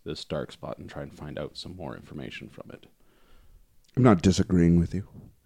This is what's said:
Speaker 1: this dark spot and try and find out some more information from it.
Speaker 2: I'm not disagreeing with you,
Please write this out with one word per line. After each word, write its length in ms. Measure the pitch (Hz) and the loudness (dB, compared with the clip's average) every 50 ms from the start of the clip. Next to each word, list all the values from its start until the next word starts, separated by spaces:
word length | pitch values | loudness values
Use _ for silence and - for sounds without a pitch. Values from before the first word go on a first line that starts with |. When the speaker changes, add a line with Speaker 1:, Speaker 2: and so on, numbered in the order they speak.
| - | -12
Speaker 1:
this 220 | - 78 - - | -12 -12 -12 -10
dark 260 | - 80 73 64 - - | -8 -6 -6 -6 -8 -12
spot 240 | - - 69 - | -14 -14 -14 -12
and 140 | - - - | -12 -14 -14
try 100 | - - | -14 -14
and 100 | 71 71 | -14 -14
find 280 | - - - 147 - - | -14 -14 -14 -12 -10 -10
out 180 | 73 67 - | -10 -12 -12
some 180 | - - - 92 | -14 -16 -16 -14
more 220 | 92 82 69 57 | -14 -12 -12 -12
information 540 | 50 - - - 76 65 - - - - - | -14 -16 -16 -14 -14 -14 -14 -14 -16 -18 -18
from 200 | - - - - | -20 -20 -20 -20
it. 140 | - - _ _ _ _ _ _ _ _ _ _ _ - _ _ - - _ _ _ _ _ _ - | -20 -20 _ _ _ _ _ _ _ _ _ _ _ -20 _ _ -20 -20 _ _ _ _ _ _ 0
Speaker 2:
I'm 60 | - 123 | 4 6
not 180 | 123 104 87 | 6 6 6
disagreeing 580 | 85 101 90 - 92 - 90 87 85 85 85 85 | 4 4 4 2 2 2 4 4 6 6 6 6
with 140 | 85 - - | 4 2 -2
you, 160 | 92 98 - - - - - _ _ _ | -8 -8 -10 -14 -20 -20 -20 _ _ _